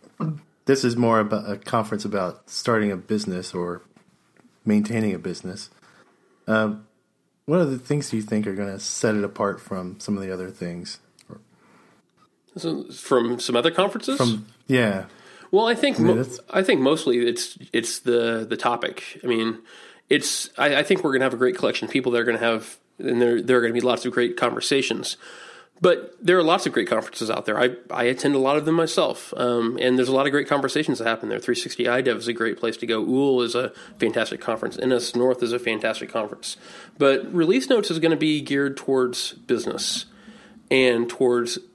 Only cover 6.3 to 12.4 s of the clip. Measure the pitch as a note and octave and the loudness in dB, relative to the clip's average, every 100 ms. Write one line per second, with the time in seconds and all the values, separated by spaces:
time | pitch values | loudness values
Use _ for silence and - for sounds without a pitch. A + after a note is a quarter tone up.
6.3 | _ - A2 G#2+ G#2+ - _ _ _ _ | _ 0 2 2 -2 -12 _ _ _ _
7.3 | _ - E3+ D#3 C3 - D3 C3+ A2+ G#2+ | _ -2 2 2 -2 -2 -2 -2 -4 -2
8.3 | G#2+ G#2 F#2+ G2+ F#2+ - - A#2+ G#2+ G2+ | -2 -2 -4 -6 -6 -8 -2 0 2 0
9.3 | - G2+ F#2 - F#2+ F2+ F#2 - G2+ F#2+ | -2 -2 -4 -8 -8 -8 -10 -6 -6 -4
10.3 | F#2 F#2 F#2 F2+ F2 F2 - _ _ - | -8 -8 -10 -10 -10 -12 -16 _ _ -20
11.3 | - _ _ _ _ _ _ _ _ _ | -20 _ _ _ _ _ _ _ _ _
12.3 | _ | _